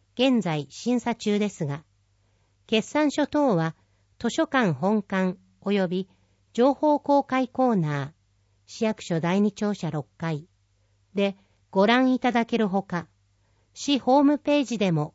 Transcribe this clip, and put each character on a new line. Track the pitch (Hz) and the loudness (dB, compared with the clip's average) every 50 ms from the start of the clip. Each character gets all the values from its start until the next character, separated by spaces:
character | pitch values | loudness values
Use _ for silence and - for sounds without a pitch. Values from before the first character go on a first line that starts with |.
| _ _ _ | _ _ _
現 | - 247 269 254 226 | 0 2 2 2 0
在 | 196 175 156 151 139 - | 0 -2 -4 -4 -6 -8
審 | - - - 233 247 240 | -14 -8 -4 -2 -2 -2
査 | - 240 226 | -2 -4 -6
中 | - - 220 208 208 | -4 -2 -2 0 0
で | 208 202 | -2 -4
す | - - 165 | -4 -6 -6
が、 | 139 143 147 - _ _ _ _ _ _ _ _ _ _ _ _ _ _ _ _ | -6 -6 -8 -12 _ _ _ _ _ _ _ _ _ _ _ _ _ _ _ _
決 | - 226 220 214 - | -2 -2 -2 -2 -2
算 | - 294 311 294 | -2 0 0 0
書 | - - 294 | 0 -2 -2
等 | - - 294 294 269 202 | 0 0 0 2 2 2
は、 | 165 160 160 160 _ _ _ _ _ _ _ _ - | 2 0 -2 -4 _ _ _ _ _ _ _ _ -6
図 | - 233 | -6 -2
書 | - - 320 | -2 -2 -2
館 | 311 - 262 240 185 | 0 0 0 2 0
本 | 151 123 160 196 220 214 | 0 0 0 0 0 -2
館 | 196 - 196 190 185 185 185 - _ _ _ _ | -2 -2 -2 -2 -2 -2 -4 -6 _ _ _ _
及 | - 202 202 202 190 170 | -4 -2 0 0 0 -2
び | 180 185 190 - _ _ _ _ _ _ _ _ | -2 -6 -6 -8 _ _ _ _ _ _ _ _
情 | - 226 240 277 262 | 0 2 2 2 2
報 | - 302 302 294 277 | 2 0 0 0 0
公 | - - 285 285 277 | 0 2 2 2 2
開 | - 254 262 262 240 | 0 -2 -2 -2 -2
コ | - - 262 247 | -2 0 0 2
ー | 226 | 2
ナ | 190 160 151 147 143 135 | 0 0 0 -2 -4 -6
ー、 | 143 - _ _ _ _ _ _ _ _ _ _ | -8 -12 _ _ _ _ _ _ _ _ _ _
市 | - - - 226 | -20 -8 -4 -4
役 | 220 214 - | -4 -4 -6
所 | - - 175 165 | -6 -4 -2 -2
第 | 147 170 185 202 | 0 0 0 2
二 | 208 214 | 0 0
庁 | - - 214 208 202 | 0 -2 -4 -4 -4
舎 | - - 160 | -4 -6 -6
六 | 151 151 139 - _ - | -6 -6 -8 -10 _ -10
階 | 170 165 160 143 160 - _ _ _ _ _ _ _ _ _ _ _ _ - | -8 -6 -6 -6 -10 -14 _ _ _ _ _ _ _ _ _ _ _ _ -4
で | 196 202 196 190 - _ _ _ _ _ _ | -2 -2 -2 -4 -8 _ _ _ _ _ _
ご | - 190 196 | 0 2 4
覧 | 208 233 254 262 254 | 4 4 4 4 2
い | 254 247 | 2 0
た | - 247 | 0 0
だ | 208 240 233 | 0 0 -2
け | - 233 226 | 0 0 0
る | 220 196 | 0 0
ほ | 185 196 | -2 -2
か、 | 190 - 180 170 160 - _ _ _ _ _ _ _ _ _ _ _ _ _ | -4 -4 -8 -8 -8 -10 _ _ _ _ _ _ _ _ _ _ _ _ _
市 | - - 285 285 240 | -8 -2 -2 -2 0
ホ | - 247 254 285 | 2 4 4 6
ー | |
ム | 285 277 302 269 | 6 4 2 2
ペ | - 294 285 294 | 0 0 0 0
ー | 269 | 0
ジ | - 240 190 | -2 -2 0
で | 208 185 | 0 0
も | 165 151 151 156 | 2 0 -2 -4